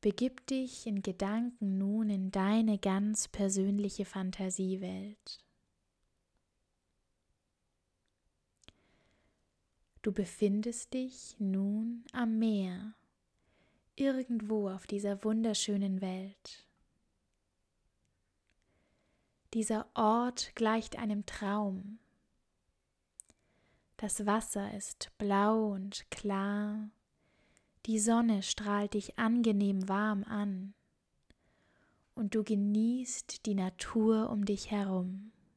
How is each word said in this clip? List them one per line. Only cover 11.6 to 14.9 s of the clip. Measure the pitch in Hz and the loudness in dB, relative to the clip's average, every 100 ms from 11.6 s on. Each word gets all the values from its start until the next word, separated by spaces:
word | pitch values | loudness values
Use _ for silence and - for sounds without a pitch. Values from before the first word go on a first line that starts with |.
| 196 208 226 233 233 | 0 0 -2 -6 -8
am | 247 233 220 | -2 0 2
Meer, | 226 208 190 180 208 - _ _ _ _ _ _ _ _ _ - | 2 2 -2 -6 -12 -16 _ _ _ _ _ _ _ _ _ 0
irgendwo | 277 262 247 233 208 214 202 | 0 0 -2 -4 0 0 0
auf | 196 | -6
dieser | - | -6